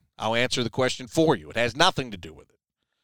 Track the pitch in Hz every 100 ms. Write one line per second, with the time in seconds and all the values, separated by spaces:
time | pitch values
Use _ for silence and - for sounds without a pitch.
0 | _ - 110 117 127 - 113 - 127 -
1 | 123 160 160 110 76 117 120 127 180 -
2 | 123 98 82 71 - _ _ _ _ _